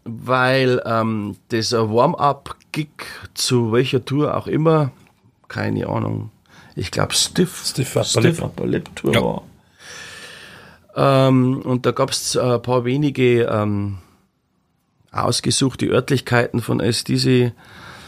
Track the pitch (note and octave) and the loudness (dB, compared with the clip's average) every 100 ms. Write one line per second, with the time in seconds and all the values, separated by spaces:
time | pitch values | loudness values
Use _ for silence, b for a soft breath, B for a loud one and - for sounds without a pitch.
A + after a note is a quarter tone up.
0 | - A2 A2 B2+ B2+ C3+ C3 B2 - A2+ | -14 -10 -2 2 2 2 2 2 0 0
1 | A2+ A2 G2+ F2+ _ A2+ G#2 A#2 A2 A2+ | 0 -2 -6 -10 _ -4 0 0 2 4
2 | C3+ - C#3 C3+ - - _ D3+ D3+ - | 2 2 0 0 -8 -18 _ -8 -8 -12
3 | - - - - - B2+ A2+ A#2 C3 B2+ | -16 -16 -14 -6 0 2 2 2 2 -2
4 | - C#3 D3 - - D3+ D#3+ D#3 C3 b | 0 0 0 -2 -2 0 4 4 2 b
5 | b b _ _ - A2 G#2 G#2+ - G#2+ | b b _ _ -12 -6 -4 -2 -2 -4
6 | G#2+ G#2+ G#2+ - b b b - G2 G#2+ | -2 -4 -8 -16 b b b -10 -6 -4
7 | G2+ - - - F3+ - - - B2 - | -2 -2 -2 0 -2 -2 -6 -4 -2 -2
8 | - A#2 E3 D#3+ - - - - - - | 0 2 2 2 -4 -4 -2 -2 -4 -6
9 | - A#2 A#1 - - - B B B B | 0 0 0 -4 -10 -20 B B B B
10 | B B B B B B B B _ - | B B B B B B B B _ 0
11 | C#3 C3+ C3+ C3 B2+ C3+ B2+ B2 B2 A#2+ | 2 4 6 4 4 0 -2 0 0 0
12 | C3+ - - C3 B2 A#2+ B2 B2+ A#2+ C#3 | -2 -2 -2 0 2 0 2 0 0 0
13 | D3 C3 B2 A#2+ A#2 A2 G#2 G2+ G2+ F#2+ | 0 2 4 4 2 0 0 -2 -4 -8
14 | b b _ _ _ _ _ _ _ _ | b b _ _ _ _ _ _ _ _
15 | _ - - - C3 - C3+ - A2 B2 | _ -2 0 0 -2 0 0 0 0 0
16 | C3 B2+ - A#2+ A#2+ A#2 A2+ A#2+ A2+ A2 | 2 -2 2 0 2 -2 -2 0 0 -2
17 | - B2+ C3 B2 A#2+ B B B B B | -2 0 4 4 2 B B B B B